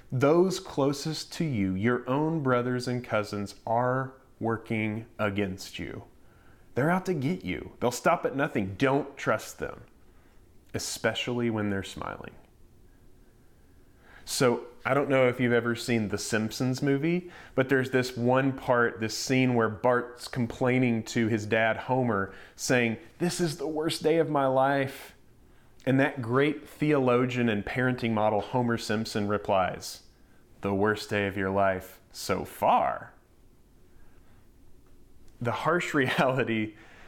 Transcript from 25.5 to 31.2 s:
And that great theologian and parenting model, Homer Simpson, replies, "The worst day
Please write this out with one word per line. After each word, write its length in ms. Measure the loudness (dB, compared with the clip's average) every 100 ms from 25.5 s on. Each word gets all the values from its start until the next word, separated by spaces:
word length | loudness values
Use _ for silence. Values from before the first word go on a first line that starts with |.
| -20 -20 -6 0
And 140 | 2
that 220 | 2 0
great 460 | -2 2 2 0 -10
theologian 800 | -2 2 4 4 4 2 2 2
and 180 | 0 -2
parenting 460 | -2 0 0 0
model, 300 | 2 2 2
Homer 360 | 0 0 0 0
Simpson, 520 | 0 -2 -2 -4 -2
replies, 760 | -2 2 2 2 -2 -10 -14 -18 -20 -20 -20 -20 -8
"The 140 | -2
worst 360 | 2 2 0 -2
day 160 | -2